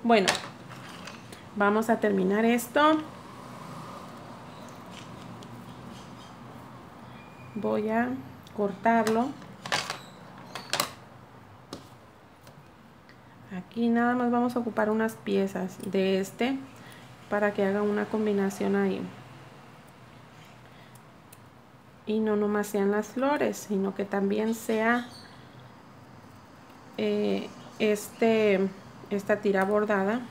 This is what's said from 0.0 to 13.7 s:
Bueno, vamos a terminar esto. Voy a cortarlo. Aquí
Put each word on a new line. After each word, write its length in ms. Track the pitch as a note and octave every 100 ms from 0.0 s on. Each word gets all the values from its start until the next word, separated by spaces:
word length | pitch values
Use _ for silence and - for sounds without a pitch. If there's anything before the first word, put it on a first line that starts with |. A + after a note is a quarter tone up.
Bueno, 240 | A#3 A3+ F3+ - - - - - - - - - - - - -
vamos 340 | G3+ G#3 A3+
a 100 | A3+
terminar 460 | A3 G3 F#3 G#3 A3+
esto. 560 | A#3+ - D4 D4+ D#4 D#4 - - - - - - - - - - - - - - - - - - - - - - - - - - - - - - - - - - - - - - - - - - - - G#3+
Voy 340 | G#3+ A3 G#3+
a 200 | A3+ B3 C4 - - - -
cortarlo. 760 | G3+ F#3 A3+ A#3 A3 A3 C4 - - - - - - - - - - - - - - - - - - - - - - - - - - - - - - - - - - - - - - - - - - F#3
Aquí 320 | -